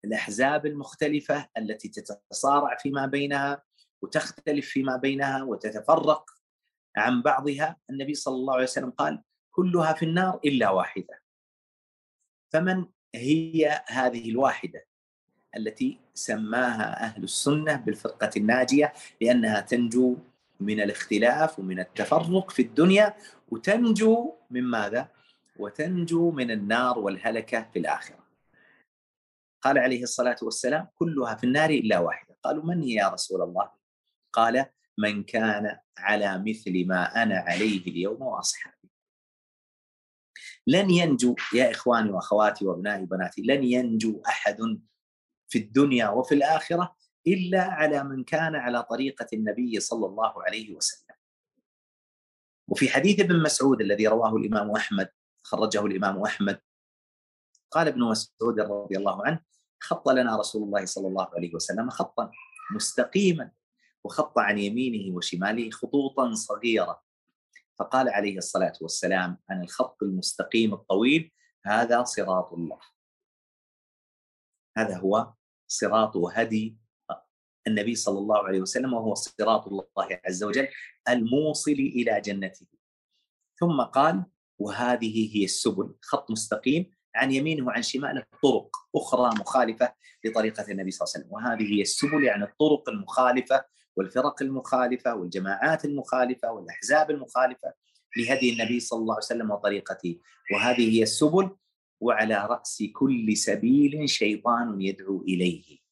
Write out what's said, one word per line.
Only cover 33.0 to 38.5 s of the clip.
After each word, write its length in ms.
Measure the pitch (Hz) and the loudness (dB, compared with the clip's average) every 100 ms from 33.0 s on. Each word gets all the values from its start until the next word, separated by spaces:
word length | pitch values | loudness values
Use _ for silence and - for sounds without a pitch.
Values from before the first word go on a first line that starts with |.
| 98 | 0
رسول 340 | 92 - 92 | 0 -4 -2
الله؟" 300 | 85 90 - _ _ _ _ _ _ | -2 -2 -6 _ _ _ _ _ _
قال: 320 | - 113 123 135 _ _ - | 2 4 2 0 _ _ -2
"من 260 | 104 101 | -2 -2
كان 560 | 101 117 110 104 104 - _ - | -4 0 0 0 -4 -8 _ -6
على 460 | 98 104 101 92 104 | 0 2 0 -2 -4
مثل 400 | 110 101 90 90 | -6 -2 0 0
ما 360 | 90 90 113 | 0 0 0
أنا 140 | 110 95 | 0 0
عليه 440 | 87 87 107 98 | -2 0 0 0
اليوم 400 | 90 85 92 110 | -4 -4 -4 -4
وأصحابي." 540 | 127 - - | -6 -4 -4